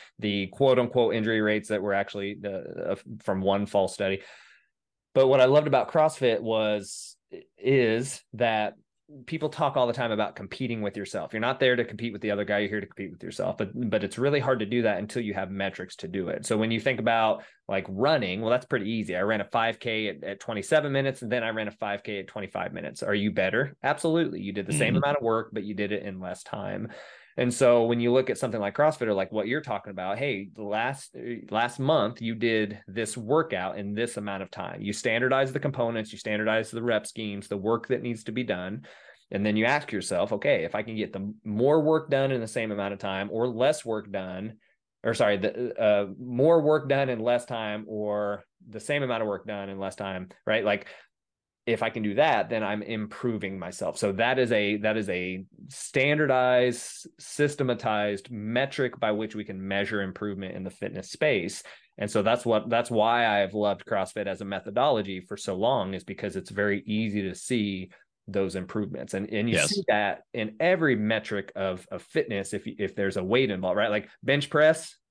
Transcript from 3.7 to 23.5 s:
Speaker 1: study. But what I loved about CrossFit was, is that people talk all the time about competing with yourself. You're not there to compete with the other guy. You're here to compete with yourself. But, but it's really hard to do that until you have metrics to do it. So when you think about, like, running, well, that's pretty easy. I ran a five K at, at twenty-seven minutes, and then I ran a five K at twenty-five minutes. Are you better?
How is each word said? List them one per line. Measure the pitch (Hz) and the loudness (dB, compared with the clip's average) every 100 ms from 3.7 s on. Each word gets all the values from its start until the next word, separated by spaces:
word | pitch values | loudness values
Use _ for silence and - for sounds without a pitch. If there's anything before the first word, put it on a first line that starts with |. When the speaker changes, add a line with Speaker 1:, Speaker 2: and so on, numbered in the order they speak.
| 101 92 - | 2 2 0
Speaker 1:
study. | 98 98 - - - _ _ _ _ _ _ 135 | -2 -2 -6 -20 -20 _ _ _ _ _ _ 4
But | 131 | 8
what | 135 | 8
I | 127 | 8
loved | 147 147 | 8 6
about | 135 107 | 4 4
CrossFit | 160 156 - 127 110 | 4 4 4 2 2
was, | 113 110 107 107 98 - - - _ 87 - - | 2 2 2 0 -4 -14 -16 -20 _ -18 -18 -4
is | 110 135 113 117 135 - _ | 2 4 4 2 -2 -8 _
that | 110 117 110 104 - _ _ _ 143 - | -2 0 2 -2 -6 _ _ _ -18 -8
people | 160 151 | -4 -4
talk | - 147 135 | 0 0 2
all | 120 | 2
the | |
time | 123 117 | 2 0
about | 107 104 - | 0 -2 -4
competing | 95 - 123 113 | -10 -6 -4 -2
with | 104 104 | -4 -4
yourself. | 95 98 78 | -6 -6 -6
You're | 110 | -2
not | 120 - | 0 4
there | 131 120 | 4 4
to | |
compete | 113 107 117 | 0 -4 -6
with | 101 | -4
the | 107 | -2
other | 101 101 | 0 0
guy. | 104 | 0
You're | 101 | 0
here | 107 | -4
to | 98 | -6
compete | - 92 | -10 -10
with | 87 | -10
yourself. | - - 90 95 | -10 -6 -4 -2
But, | 98 123 117 | -4 -4 0
but | 104 95 | 0 0
it's | - | 0
really | 139 143 | 2 2
hard | 131 123 | 2 0
to | 104 | 0
do | 120 | 2
that | 113 95 | 2 0
until | 104 123 | -2 -4
you | 107 | -4
have | 98 92 | -4 -4
metrics | 98 98 - 92 - | -4 -4 -4 -12 -10
to | 85 | -8
do | 98 87 | -4 -4
it. | - - | -4 -2
So | 107 | 0
when | 113 | 0
you | 113 | 0
think | 135 123 | 0 0
about, | 117 113 110 - - _ - | 2 4 4 0 -6 _ -4
like, | 98 92 | -4 -2
running, | 95 139 151 95 98 | 0 2 2 0 -2
well, | 113 | 2
that's | 127 - | 0 0
pretty | 123 101 | -2 -2
easy. | 113 101 90 | -2 -2 0
I | |
ran | 104 107 | 0 0
a | 98 | 0
five | 120 113 113 | 0 0 -2
K | 120 110 104 | -4 -2 -4
at, | 73 | -6
at | 80 101 | -8 -10
twenty-seven | - 107 - 156 147 | -6 -6 2 2 4
minutes, | 135 135 135 | 0 0 -2
and | 117 | -2
then | 123 | -2
I | 113 | -2
ran | 110 107 | -4 -6
a | |
five | - 107 101 | -6 -6 -6
K | - 101 | -6 -8
at | 95 | -8
twenty-five | 107 95 98 90 | -10 -8 -6 -6
minutes. | 90 - - | -8 -10 -6
Are | - | -2
you | 104 104 | 0 2
better? | 95 95 | 2 2